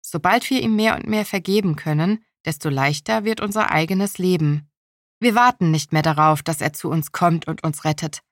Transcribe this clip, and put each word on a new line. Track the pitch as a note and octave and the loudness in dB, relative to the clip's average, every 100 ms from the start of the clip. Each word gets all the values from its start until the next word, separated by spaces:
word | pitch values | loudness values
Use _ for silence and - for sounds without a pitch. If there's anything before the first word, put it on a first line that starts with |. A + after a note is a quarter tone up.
Sobald | - E3 F3+ A3+ - | -8 -2 2 0 0
wir | C4 | -2
ihm | A#3 G#3+ | 0 2
mehr | A3 - | 2 0
und | - | -2
mehr | G#3+ G3+ | -4 -2
vergeben | G3 F3 G3+ G3 D3+ | -4 0 0 0 -2
können, | - D3+ E3 A3 _ _ - | -2 0 0 -2 _ _ -8
desto | D#3 D#3 | -6 -4
leichter | C3+ C#3 D3 - A3 | 0 0 -2 -2 -2
wird | G#3 A3 | -2 -4
unser | G#3 G#3 - | -4 -2 0
eigenes | D#3 D#3+ F#3+ G3+ - | 0 0 -2 -2 -2
Leben. | F#3 F3+ D3+ D3+ - _ _ _ _ _ | 0 2 2 0 -6 _ _ _ _ _
Wir | A#3+ A3 | 0 4
warten | B3 - E3+ | 4 4 2
nicht | D#3 - | 2 0
mehr | D#3 | 0
darauf, | D#3 D3+ D#3 D3+ | 2 4 4 4
dass | - D#3 | -2 -4
er | D3 | -4
zu | D3+ D#3+ | -4 -4
uns | E3 D3+ | -2 -4
kommt | - F3 E3 D#3+ | 0 2 2 -2
und | D#3+ | -4
uns | D#3+ D3 D#3+ | -4 -2 -4
rettet | D3+ D#3+ - _ | -2 -6 -10 _